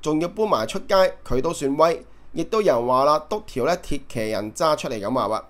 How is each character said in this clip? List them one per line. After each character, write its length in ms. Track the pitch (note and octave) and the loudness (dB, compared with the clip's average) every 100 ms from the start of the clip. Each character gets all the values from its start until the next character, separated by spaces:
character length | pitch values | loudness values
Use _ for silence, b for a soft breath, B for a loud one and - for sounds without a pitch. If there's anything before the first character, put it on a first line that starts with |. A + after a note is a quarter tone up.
仲 200 | D3+ D#3 | 0 0
要 80 | F3 | -2
搬 200 | F#3 A3 | -2 0
埋 180 | C3+ A2 | 0 0
出 120 | G3 | -6
街， 360 | - G3 F#3 - - | 0 4 4 2 -2
佢 140 | B2+ | 0
都 100 | D#3+ | 0
算 240 | E3 C3+ C#3+ | -2 -2 4
威。 280 | E3 E3+ - b b | 2 2 -8 b b
亦 120 | - | -6
都 180 | D#3+ A3 | -2 2
有 160 | G3 B2 | 4 2
人 80 | A#2+ | 2
話 180 | B2+ | 4
啦， 220 | C#3+ D3+ D3+ | 4 2 0
篤 140 | G#3+ - | -8 -6
條 180 | B2+ | -4
呢 120 | B2+ F3 | -2 -2
鐵 220 | - - - | -2 -6 -4
騎 200 | - G#2+ | -6 -4
人 240 | G#2+ G#2+ | -4 -6
揸 240 | - E3 D3+ | -2 0 0
出 120 | D#3+ | -2
嚟 120 | A2+ | -6
噉 120 | G2+ | -2
話 140 | B2+ G#2 | -2 -2
喎。 140 | G#2+ - | -4 -8